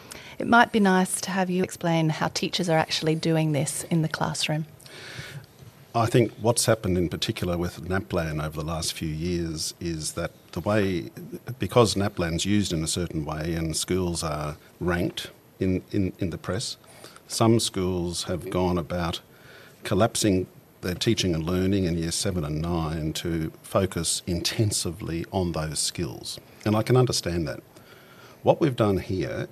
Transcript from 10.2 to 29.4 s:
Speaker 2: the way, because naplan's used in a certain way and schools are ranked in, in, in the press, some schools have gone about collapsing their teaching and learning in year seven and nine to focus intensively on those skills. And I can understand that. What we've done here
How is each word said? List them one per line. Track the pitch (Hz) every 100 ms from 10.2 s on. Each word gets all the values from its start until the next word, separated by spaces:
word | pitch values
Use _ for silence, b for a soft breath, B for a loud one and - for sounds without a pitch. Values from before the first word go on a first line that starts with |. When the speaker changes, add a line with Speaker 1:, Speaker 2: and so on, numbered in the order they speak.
| 82 - -
Speaker 2:
the | 175
way, | 104 107 98 87 - - - - - 123
because | 95 - 110
naplan's | 98 101 - 85 82
used | 95 104 92
in | 82
a | 78
certain | 92 85 80
way | 73 76 80
and | 82 80
schools | 78 - 92 90 85
are | 80 76 151 147 B -
ranked | 165 175 - - - - - -
in, | 95 92 -
in, | 104 92 -
in | 87
the | 80
press, | - 92 - - B B B B -
some | - 117 113
schools | - 98 92 92 87 85
have | - 87 76
gone | 90 92 87
about | 73 90 85 - - B B B B B
collapsing | - 98 117 - 107 92 92 - - -
their | 92
teaching | 87 117 104 92
and | 80
learning | 80 90 95 98
in | 90 85
year | 82
seven | - 101 90
and | 73 76
nine | 82 85 80 80 78
to | 78 87 82 78 -
focus | - 98 95 87 80 - -
intensively | 85 - - 107 - 92 85 - 165 -
on | 98 87
those | 80 78 71
skills. | - - 82 - - - B B 107
And | 107
I |
can | 107 123
understand | 123 - 87 85 76
that. | - - B B B B B B B
What | 117 139
we've | 156 123
done | 104 92
here | - 95 65 55